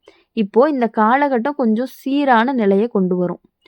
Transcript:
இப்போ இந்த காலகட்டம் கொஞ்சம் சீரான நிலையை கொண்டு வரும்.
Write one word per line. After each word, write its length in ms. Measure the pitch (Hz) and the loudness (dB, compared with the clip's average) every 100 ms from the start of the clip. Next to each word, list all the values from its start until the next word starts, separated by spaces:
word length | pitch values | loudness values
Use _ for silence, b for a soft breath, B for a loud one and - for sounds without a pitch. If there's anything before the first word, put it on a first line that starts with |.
| b b b | b b b
இப்போ 380 | 226 202 220 302 | -6 -2 2 2
இந்த 200 | 269 226 226 | 0 -2 0
காலகட்டம் 580 | 214 262 285 247 262 285 | 2 2 0 -2 -4 -2
கொஞ்சம் 300 | 233 214 262 | -2 -2 -4
சீரான 640 | - 262 277 277 226 240 | -8 -4 -2 2 2 2
நிலையை 340 | 262 196 196 233 | 0 2 2 0
கொண்டு 280 | 202 180 180 | -2 -2 -2
வரும். 220 | 175 175 _ _ | -4 -6 _ _